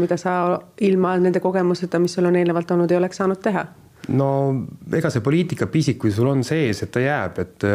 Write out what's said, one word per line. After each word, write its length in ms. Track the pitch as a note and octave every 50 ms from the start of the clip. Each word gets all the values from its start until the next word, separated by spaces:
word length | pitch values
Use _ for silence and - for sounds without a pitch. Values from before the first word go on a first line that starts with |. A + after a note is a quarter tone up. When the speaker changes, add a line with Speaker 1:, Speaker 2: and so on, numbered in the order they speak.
| F3
Speaker 1:
mida 160 | F3 F3 E3
sa 160 | - F#3 F3+ F3+ F3 F3 F3+ F3+ - - _ - G#3+
ilma 320 | G3 F#3+ F#3 F#3 F3 F#3
nende 240 | F3+ F3+ F#3 F3 F3
kogemuseta, 640 | - F#3 F#3 F#3+ F3+ F3+ F3 F3 F#3 F3 - E3+ F3
mis 160 | F3 - F#3
sul 80 | F3+
on 100 | F3 F3+
eelnevalt 380 | F3 F3 F3 E3+ E3+ E3 - F3+
olnud, 160 | F3 F3 E3
ei 80 | F3 F3+
oleks 220 | F3+ F#3 - - G3+
saanud 180 | F#3 F#3+ F#3+
teha? 280 | - A3 G3 F3 - - - - - - - - - -
Speaker 2:
No 180 | - C3 C#3 C#3 C#3 C#3 C#3 C3+ C3+ C3 G2+ - - - - - -
ega 140 | E3 D#3+ D#3+ -
see 80 | B2
poliitika 460 | G2+ C3 D3 E3+ F3+ F3 C3+ - A2+ -
pisik, 300 | - D#3 D3+ - A2 -
kui 120 | - A2 G2+
sul 160 | G#2+ A#2+ C3+
on 140 | C#3 C3+ A#2+
sees, 340 | - D3+ E3 D3+ A#2+ G#2 -
et 120 | - - -
ta 80 | B2 B2+
jääb, 380 | C#3 D3 C3+ G2+ F2+ - - -
et, 220 | - - _ -
äh, 100 | G2+ G2+